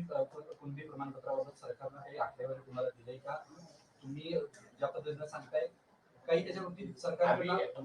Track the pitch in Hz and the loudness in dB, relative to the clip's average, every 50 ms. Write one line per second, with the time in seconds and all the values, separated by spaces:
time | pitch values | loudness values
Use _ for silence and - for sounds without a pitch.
0 | 170 - - - 135 - - 151 147 147 147 - 143 143 139 147 151 151 143 139 | -2 0 2 2 2 0 -2 -8 -12 -12 -12 -10 -8 -8 -8 -8 -8 -8 -8 -6
1 | 139 139 135 131 131 135 135 135 - 143 - - - - - - 135 - 143 143 | -6 -6 -6 -6 -4 -2 0 0 0 -2 -4 -10 -8 -8 -6 -6 -6 -8 -8 -10
2 | 143 139 143 151 156 139 - - 123 135 131 131 131 127 127 127 131 123 113 117 | -12 -8 -4 -4 -4 -4 -4 -4 -4 -4 -4 -6 -8 -6 -2 0 0 0 -2 -4
3 | 117 123 127 135 - 143 147 156 - - - 175 170 - - - - - _ - | -8 -12 -12 -8 -6 -6 -6 -6 -8 -10 -18 -20 -20 -20 -20 -20 -20 -20 _ -14
4 | 269 269 285 302 311 170 - 480 427 - - - - - - - 571 - - - | -10 -8 -8 -6 -4 0 0 0 0 -2 -6 -14 -20 -20 -4 -2 0 0 0 -2
5 | 453 453 - - 151 151 - - - - - 156 - - - - _ _ _ _ | -4 -4 -4 -4 -6 -6 -6 -8 -4 0 0 2 2 0 -2 -8 _ _ _ _
6 | _ _ - - - 165 165 170 180 185 180 190 185 175 175 196 202 - - - | _ _ -20 -6 2 4 6 6 4 4 -2 -4 -4 -4 -6 -6 -8 -8 -6 -4
7 | 175 175 170 175 175 175 180 175 175 180 185 - - - - 139 135 | -2 0 4 6 8 8 8 8 6 4 4 4 4 2 0 -4 -6